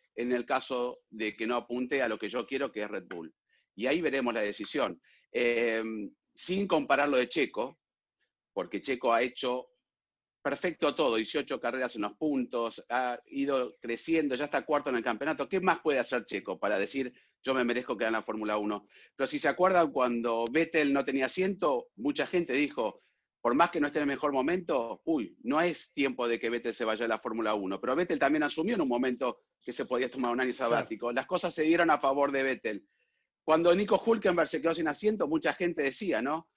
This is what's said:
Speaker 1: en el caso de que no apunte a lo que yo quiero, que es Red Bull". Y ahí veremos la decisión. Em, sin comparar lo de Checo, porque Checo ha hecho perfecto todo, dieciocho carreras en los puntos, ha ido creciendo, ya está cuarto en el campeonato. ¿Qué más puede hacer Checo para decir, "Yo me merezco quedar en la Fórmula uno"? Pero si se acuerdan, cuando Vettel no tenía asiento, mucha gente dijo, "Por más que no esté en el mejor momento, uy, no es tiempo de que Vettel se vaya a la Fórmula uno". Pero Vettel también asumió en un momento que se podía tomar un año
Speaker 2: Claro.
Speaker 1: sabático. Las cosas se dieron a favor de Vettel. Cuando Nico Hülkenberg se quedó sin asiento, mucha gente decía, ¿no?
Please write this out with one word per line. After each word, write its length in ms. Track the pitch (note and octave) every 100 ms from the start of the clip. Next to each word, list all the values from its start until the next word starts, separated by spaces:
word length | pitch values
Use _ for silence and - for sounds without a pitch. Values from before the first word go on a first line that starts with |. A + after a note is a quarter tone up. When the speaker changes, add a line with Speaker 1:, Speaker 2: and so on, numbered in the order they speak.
| _
Speaker 1:
en 160 | - B2
el 160 | B2 B2
caso 540 | C3 - B2 B2 - _
de 240 | A2 G#2+ G#2
que 100 | A2+
no 100 | B2
apunte 440 | - B2 B2+ C#3
a 60 | A#2+
lo 100 | A2
que 100 | G#2
yo 180 | A#2+ A2
quiero, 240 | C3+ C#3
que 120 | G#2+
es 60 | G#2
Red 160 | G2 F2
Bull". 260 | F2 D#2+ - _ _ _
Y 120 | - B2
ahí 140 | E3
veremos 320 | D#3 C3+ A#2+
la 100 | A2+
decisión. 580 | G#2 G#2 G2+ C#3+ G#2 E2+ _ _ _
Em, 760 | B2 A#2+ A#2 A#2 A2+ A2 A2 G2 - _
sin 360 | - - F#3 G3
comparar 400 | D#3+ C3+ C3+ D3
lo 80 | C3
de 120 | B2
Checo, 520 | E3+ B2+ G#2+ B2+ - _ _ _ _ _ _ _
porque 280 | G2 F2 G2
Checo 320 | C#3 B2 B2
ha 80 | A#2
hecho 440 | B2 - B2+ B2+ - _ _ _ _ _ _ _
perfecto 520 | C#3 C#3 F3+ D#3 D3
todo, 220 | B2+ C#3 A2+
dieciocho 440 | G#2+ D3 B2+ C3
carreras 360 | A#2+ C3 B2 A2+
en 60 |
los 100 | G#2 -
puntos, 680 | D#3 C3+ A#2+ A#2+ A#2 - -
ha 300 | B2 B2 A#2+ -
ido 480 | C#3 C#3 C3+ A#2+ -
creciendo, 560 | A#2 A#2 - D#3+ D3 B2+
ya 80 |
está 200 | D3 C#3
cuarto 260 | C#3 D3 C#3+
en 60 | A#2+
el 60 |
campeonato. 440 | A#2+ A2 C#3+ D3 C3+
¿Qué 120 | F#3+
más 200 | F3+ E3
puede 180 | D#3 C3
hacer 260 | - B2
Checo 340 | - G2 - F#2
para 200 | G#2 G2
decir, 340 | G#2 C3+ B2 - _ _
"Yo 100 | C3+
me 120 | C3
merezco 320 | A#2+ B2 B2 A2
quedar 140 | A2+
en 40 |
la 80 | A2+
Fórmula 340 | - A2 G#2+ G#2+
uno"? 300 | G#2 G#2 - - - -
Pero 100 | C3+
si 120 | D3
se 80 | D3+
acuerdan, 420 | C#3 F#3 F3+ D#3
cuando 540 | C3+ B2 A#2+ A#2 A2+ A#2
Vettel 420 | D3 E3 D#3+ C#3+
no 120 | C#3
tenía 220 | C3+ C3+ C3
asiento, 640 | F3+ F#3+ F#3 D#3+ B2 - -
mucha 300 | C3+ C#3+ C3+
gente 240 | F3+ D#3+
dijo, 500 | C3 D3 - G#2+ - _ _ _ _
"Por 120 | A#2+
más 160 | C3+ E3+
que 80 | E3
no 80 | D3
esté 100 | D3+
en 60 |
el 100 | C#3+
mejor 180 | C3 D3
momento, 720 | C3+ C#3 F#3 E3+ C#3 A#2 F#2+
uy, 320 | D#3+ D3+ F#2+ -
no 180 | A#2 D3+
es 320 | F3 D3+ -
tiempo 360 | - C3+ B2+ A#2+
de 100 | A#2
que 100 | A2+
Vettel 260 | A#2+ A#2
se 100 | G#2+
vaya 220 | A2 A2 A#2
a 20 |
la 100 | A2
Fórmula 360 | A#2+ A2+ A2
uno". 260 | G#2+ F#2+ F#2+
Pero 160 | B2 D3
Vettel 240 | F3 D3+
también 240 | C#3 D#3
asumió 320 | C#3+ - F#3 A3
en 60 |
un 60 | C3+
momento 520 | B2 C3 B2 B2 - _ _
que 80 | -
se 120 | B2
podía 240 | A#2+ B2 C3
tomar 220 | C3+ A#2+
un 100 | A#2+
año 120 | B2+
Speaker 2:
Claro. 160 | A#2+ A#2+
Speaker 1:
sabático. 400 | A#2 A#2 A2 A#2+
Las 160 | B2 -
cosas 260 | F3+ F3
se 120 | E3
dieron 260 | D#3 E3+ E3
a 80 | D3
favor 320 | C#3 C#3+ C#3+
de 140 | C3+
Vettel. 420 | C3+ B2 A2+ G2+ - _ _ _ _ _
Cuando 300 | - D#3+ E3+
Nico 260 | F3+ G3+ G3
Hülkenberg 440 | A3+ A3+ G3 F3 D3
se 140 | D#3
quedó 120 | D#3+
sin 120 | E3 D#3+
asiento, 380 | C#3+ G#3 G#3+ D3
mucha 280 | D#3+ D3+
gente 280 | - F3 D#3+
decía, 400 | C#3 - E3 A2
¿no? 260 | B2+ D#3+ -